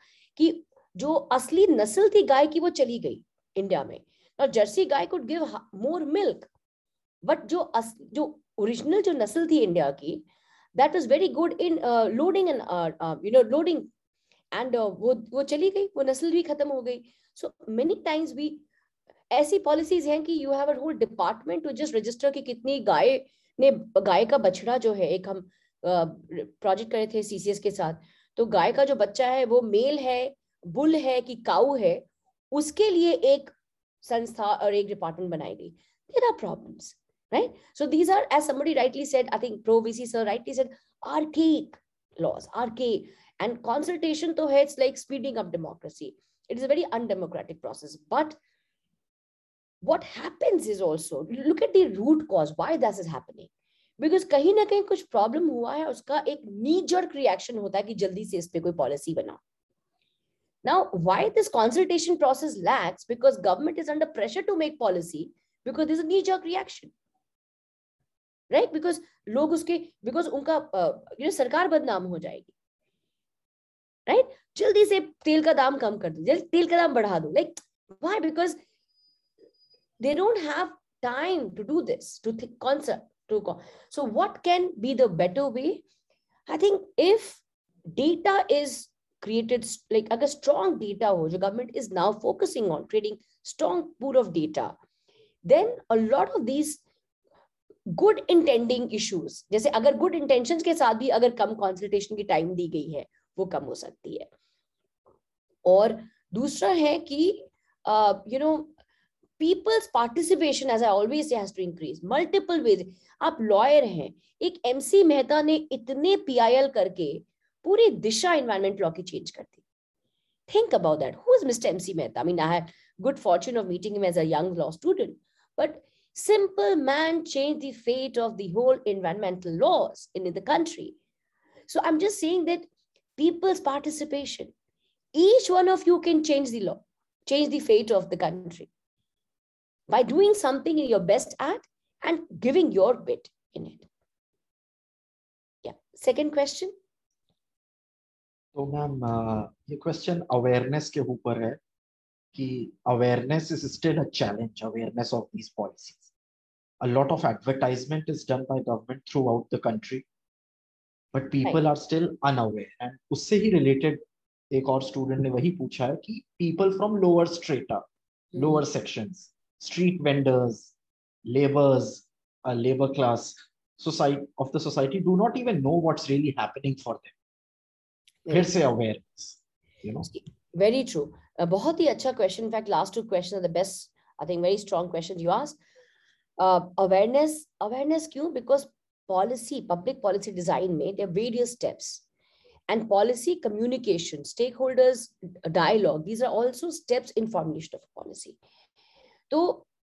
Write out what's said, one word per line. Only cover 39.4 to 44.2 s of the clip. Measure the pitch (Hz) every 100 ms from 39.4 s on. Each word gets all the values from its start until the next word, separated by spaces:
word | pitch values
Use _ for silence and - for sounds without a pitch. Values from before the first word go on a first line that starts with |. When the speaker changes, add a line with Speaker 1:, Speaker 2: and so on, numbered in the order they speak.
| 247 214
Speaker 1:
Pro | 220 226
V | 226
C | 226 233
sir | 226
rightly | 208 233 277
said, | 262 254 - _ _
archaic | 262 302 311 302 320 294 156 - _ _ _ -
laws, | 151 - -
archaic, | 220 240 233 247 214 - _ _ -
and | 208 233
consultation | 240 277 302 339 320 311